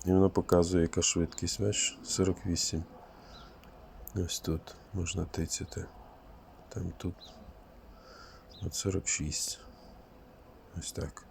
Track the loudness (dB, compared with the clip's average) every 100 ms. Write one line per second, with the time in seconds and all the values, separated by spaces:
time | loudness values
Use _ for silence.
0 | 4 8 8 6 6 6 8 6 4 4
1 | 2 2 0 0 -4 0 2 2 0 -2
2 | -4 2 4 2 0 0 0 -2 -6 -12
3 | -20 -20 -20 -18 -18 -20 -20 -20 -18 -16
4 | -8 -4 -2 -2 -2 -2 -4 -16 -10 -4
5 | -2 -2 -2 -2 -4 -4 -6 -8 -10 -12
6 | -20 -20 -20 -20 -20 -20 -12 -6 -6 -4
7 | -6 -6 -14 -18 -18 -20 -20 -20 -20 -20
8 | -20 -20 -20 -20 -20 -8 -6 -2 0 0
9 | 0 -2 -2 -2 -4 -6 -12 -18 -20 -20
10 | -20 -20 -20 -20 -20 -20 -12 -10 -8 -6
11 | -6 -8 -18